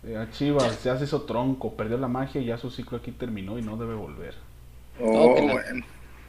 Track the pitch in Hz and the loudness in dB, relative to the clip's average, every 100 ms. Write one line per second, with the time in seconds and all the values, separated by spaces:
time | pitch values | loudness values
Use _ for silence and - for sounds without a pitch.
0 | 117 110 113 - 143 143 123 110 127 131 | -8 -8 -8 -2 2 4 4 2 -2 0
1 | 143 147 - 113 131 131 113 - 107 120 | 0 -2 -2 0 0 0 -4 -4 -2 -2
2 | 131 123 135 147 117 117 131 123 117 120 | 0 -2 -2 -2 -2 -4 -6 -8 -8 -8
3 | - 120 123 107 95 120 110 110 117 110 | -8 -8 -6 -6 -6 -6 -6 -6 -6 -6
4 | 85 73 85 - - - - - - - | -8 -10 -12 -14 -18 -20 -20 -20 -18 -2
5 | 117 110 113 135 147 - - 123 - - | 4 8 10 8 6 2 -2 -8 -10 -16
6 | - - | -18 -18